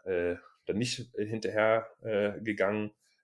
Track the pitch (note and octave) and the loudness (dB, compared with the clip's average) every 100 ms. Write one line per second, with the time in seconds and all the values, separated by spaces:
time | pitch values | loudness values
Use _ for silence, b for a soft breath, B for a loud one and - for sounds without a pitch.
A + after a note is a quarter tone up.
0 | F#2 F2 F2 F2 b b - F#2+ B2 - | -2 0 0 -2 b b -4 -2 -2 -4
1 | A#2 - G#2+ A2 G#2+ G#2+ A2 A2+ - - | -8 -6 -4 -4 -2 2 4 4 0 -8
2 | A2+ G#2 G#2 G2+ A2+ G2+ G2 G#2+ G#2+ - | -2 0 0 0 -4 0 2 0 -4 -8
3 | _ _ | _ _